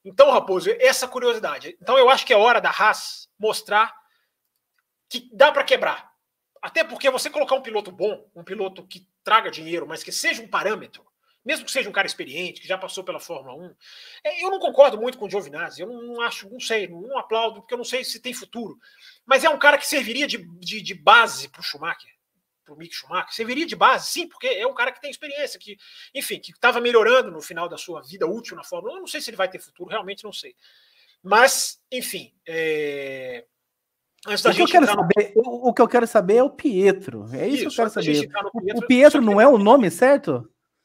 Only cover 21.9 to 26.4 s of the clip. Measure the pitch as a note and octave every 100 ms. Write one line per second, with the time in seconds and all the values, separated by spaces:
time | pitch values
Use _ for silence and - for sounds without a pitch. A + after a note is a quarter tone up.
21.9 | - - _ _ _ _ _ _ D3 E3
22.9 | - - F3 - - A3+ C4 D#4+ F#3 A3
23.9 | A#3+ - C#4+ E4+ - B3+ G3 A#3+ B3+ A#3+
24.9 | - D4 B3+ D4+ C#4+ C#4+ F3+ - G3+ -
25.9 | - - C4+ - G3